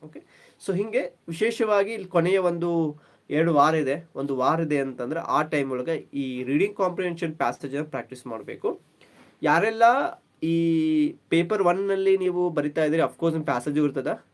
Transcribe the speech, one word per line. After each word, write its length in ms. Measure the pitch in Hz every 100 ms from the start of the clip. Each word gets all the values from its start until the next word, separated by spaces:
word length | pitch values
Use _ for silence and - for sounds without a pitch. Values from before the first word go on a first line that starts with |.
| 156
Okay? 160 | 294 - _ - _ -
So 100 | 180
ಹಿಂಗೆ 400 | 220 233 285 - -
ವಿಶೇಷವಾಗಿ 640 | 165 226 226 220 208 202
ಇಲ್ಲಿ 160 | 233 175
ಕೊನೆಯ 300 | 180 175 196
ಒಂದು 580 | 180 170 170 170 156 147 - _ -
ಎರಡು 240 | 151 165
ವಾರ 200 | 147 151
ಇದೆ, 340 | 160 131 156 -
ಒಂದು 220 | 135 143 131
ವಾರ 240 | 131 160
ಇದೆ 180 | 160 147
ಅಂತಂದ್ರೆ 420 | 135 127 123 156
ಆ 220 | - 135
ಟೈಮ್ 300 | 156 151 135
ಒಳಗೆ 240 | 127 127 156 -
ಈ 300 | 143 131 127
ರೀಡಿಂಗ್ 320 | 123 143 202 202
ಕಾಂಪ್ರಿಹೆನ್ಷನ್ 600 | 185 175 180 170 165 156
ಪ್ಯಾಸೇಜ್ 400 | 120 143 139 143
ಅನ್ನ 100 | 151
ಪ್ರಾಕ್ಟೀಸ್ 400 | 131 - 123 127
ಮಾಡ್ಬೇಕು. 540 | 113 101 110 214 - _ _ - - - _
ಯಾರೆಲ್ಲ 400 | 151 160 220 220 233 262 302 - _ _
ಈ 720 | 165 165 165 160 156 156 147 - _
ಪೇಪರ್ 340 | 165 170 208
ಒನ್ 260 | 175 185 196
ನಲ್ಲಿ 300 | 190 190 190
ನೀವು 320 | 185 175 180
ಬರಿತಾ 340 | 156 147 160
ಇದ್ದೀರಿ, 180 | 156 165
of 80 | 139
course 220 | - 165
ನಿಮ್ 120 | 160
ಪ್ಯಾಸೇಜ್ 340 | 151 123 151 147
ಇರ್ತದ. 440 | 147 143 135 - _